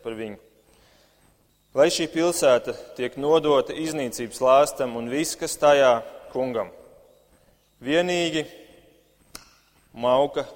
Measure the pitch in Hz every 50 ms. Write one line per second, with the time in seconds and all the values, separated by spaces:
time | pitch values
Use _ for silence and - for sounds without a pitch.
0 | - 120 113 110 113 107 104 90 _ _ _ _ _ _ _ _ _ _ _ _
1 | _ _ _ _ _ _ _ _ _ _ _ _ _ _ - 127 143 175 170 -
2 | 170 156 - 160 165 175 170 - 151 139 123 120 - - - - - - - -
3 | 123 123 - 135 139 147 160 160 147 151 147 135 123 - 135 151 160 160 156 156
4 | 135 120 - - 120 110 - - 127 127 131 139 147 147 - - 139 123 117 117
5 | 117 120 127 147 160 156 - - 165 156 - - 151 147 147 143 135 127 120 113
6 | 113 - - - - - - 127 131 127 123 113 98 90 - - - - - _
7 | _ _ _ _ _ _ _ _ _ _ _ _ _ _ _ _ 117 127 147 170
8 | 175 180 180 175 170 165 156 156 151 - - - - - - _ _ _ _ _
9 | _ _ _ _ _ _ - - - _ _ _ _ _ _ _ _ _ - 117
10 | 120 123 127 131 143 143 139 147 135 - -